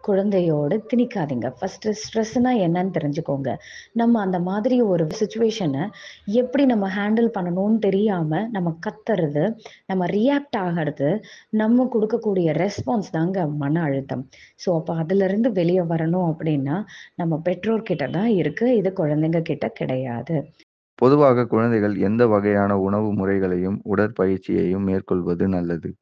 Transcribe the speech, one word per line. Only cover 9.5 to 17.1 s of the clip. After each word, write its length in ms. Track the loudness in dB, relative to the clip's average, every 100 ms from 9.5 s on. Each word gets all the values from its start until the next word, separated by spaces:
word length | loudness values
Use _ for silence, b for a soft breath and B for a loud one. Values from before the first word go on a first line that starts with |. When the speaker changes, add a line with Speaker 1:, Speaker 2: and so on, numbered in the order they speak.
| -4 B B _
Speaker 1:
நம்ம 200 | -2 0
ரியாக்ட் 520 | 0 2 0 -2 -4
ஆகிறது, 680 | -2 -2 -2 0 0 -2 B B B
நம்ம 400 | -2 2 2 2
கொடுக்கக்கூடிய 760 | 0 0 -2 0 0 2 2 -2
ரெஸ்பான்ஸ் 400 | -2 -4 -4 -2
தாங்க 360 | -2 -2 0 -2
மன 340 | -2 -2 0
அழுத்தம். 480 | 0 -2 -4 -8 -8 b b b
So, 220 | -2 -2
அப்ப 180 | -2 -4
அதுல 300 | 0 0 2
இருந்து 260 | 2 0
வெளியே 280 | 2 2 2
வரணும் 560 | 0 0 0 0 0 -2
அப்படின்னா, 440 | -2 -2 -2 -4 -6 B B